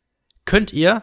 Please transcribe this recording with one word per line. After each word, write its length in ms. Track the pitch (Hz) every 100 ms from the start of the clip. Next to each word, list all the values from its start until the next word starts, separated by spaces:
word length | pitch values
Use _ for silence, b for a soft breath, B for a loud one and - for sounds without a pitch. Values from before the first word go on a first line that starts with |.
| _ _ _ _ -
könnt 260 | 196 214
ihr 300 | - 165 220